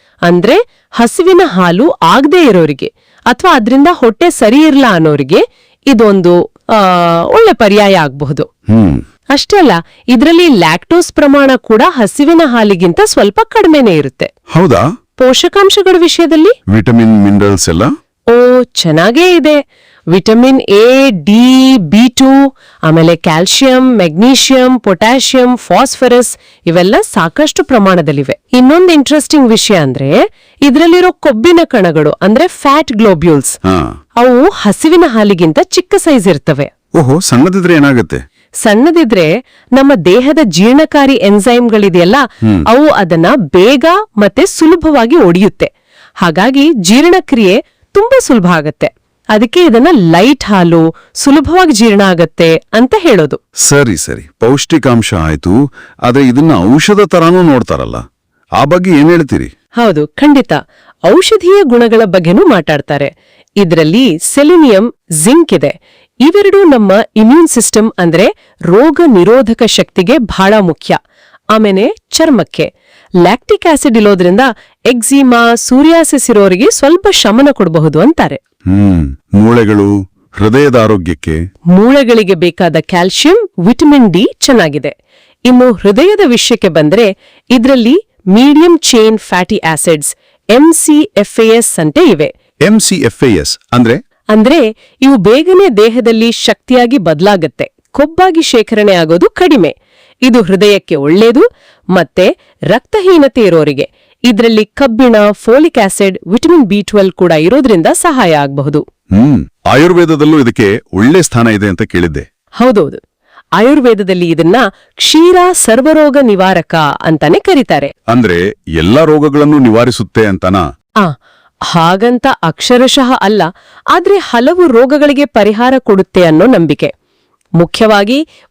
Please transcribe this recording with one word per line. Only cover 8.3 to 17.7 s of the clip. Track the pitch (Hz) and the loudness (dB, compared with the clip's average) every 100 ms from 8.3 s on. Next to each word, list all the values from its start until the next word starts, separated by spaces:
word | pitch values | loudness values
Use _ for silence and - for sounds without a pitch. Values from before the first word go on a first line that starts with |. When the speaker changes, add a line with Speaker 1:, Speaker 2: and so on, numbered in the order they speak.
| 147 | -8
Speaker 2:
ಹ್ಮ್. | - _ - 110 95 65 - _ - | -10 _ -2 0 2 -2 -8 _ -6
Speaker 1:
ಅಷ್ಟೇ | 277 - 403 | -4 0 0
ಅಲ್ಲ, | 285 170 - _ - | 2 0 -6 _ -2
ಇದ್ರಲ್ಲಿ | 240 294 339 349 | 0 2 2 2
ಲ್ಯಾಕ್ಟೋಸ್ | 214 180 113 - 339 - | 2 0 -2 -2 -2 -2
ಪ್ರಮಾಣ | - 285 285 269 254 | 0 2 2 2 -2
ಕೂಡ | - 220 330 | 0 0 0
ಹಸುವಿನ | 285 202 - 294 339 | 0 -4 -2 0 2
ಹಾಲಿಗಿಂತ | 302 233 214 180 180 170 | 0 0 0 0 -2 0
ಸ್ವಲ್ಪ | 427 - 208 427 453 | 0 0 0 -2 -2
ಕಡಿಮೆನೇ | 453 381 302 233 156 | 0 2 2 2 0
ಇರುತ್ತೆ. | 139 - - _ - | -4 -6 -10 _ -6
Speaker 2:
ಹೌದಾ? | 160 180 95 131 240 _ - | 0 2 0 -2 -6 _ -2
Speaker 1:
ಪೋಷಕಾಂಶಗಳ | 254 254 349 403 392 415 370 370 | 0 0 0 0 0 0 0 2
ವಿಷಯದಲ್ಲಿ? | 330 - 330 320 359 523 - | 0 0 0 2 2 0 -2
Speaker 2:
ವಿಟಮಿನ್, | 107 123 117 113 107 | -2 2 2 2 2
ಮಿನರಲ್ಸ್ | 101 101 101 95 | 2 2 0 0
ಎಲ್ಲ? | - | -2